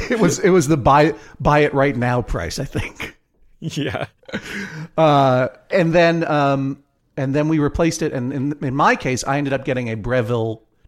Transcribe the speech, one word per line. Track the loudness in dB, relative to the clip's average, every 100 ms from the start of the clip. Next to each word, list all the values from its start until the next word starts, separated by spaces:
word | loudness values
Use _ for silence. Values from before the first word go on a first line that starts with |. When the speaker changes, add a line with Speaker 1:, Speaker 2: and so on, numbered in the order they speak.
| -2
Speaker 1:
it | 0
was, | 0 2
it | 2
was | 4 4
the | 2
buy, | 4 6 4 2 -10 -6
buy | 0 2
it | 2
right | 2 0 0
now | 0 -2
price, | -2 -4 -6 -6
I |
think. | -6 -6 -6 -10 -14 -14 _ _ _ _
Speaker 2:
Yeah. | -10 -6 -6 -6 -10 _ -14 -12 -10 -12 -12 -12 -8 2
Speaker 1:
Uh, | 4 4 4 2 0 -4 _
and | 0 2
then, | 4 4 2 0
um, | 0 2 0 -2 -6 _ _ _ -6
and | -2 0
then | 0
we | 2
replaced | 0 0 0 0
it. | -4
And | -4 -6
in, | -4 -4 -4
in | -4 0
my | 2 2
case, | -2 -4 -2
I | -2
ended | -2
up | -4 -4
getting | -4 -4
a | -6
Breville | -2 -2 0 -2 -2 -6 _ _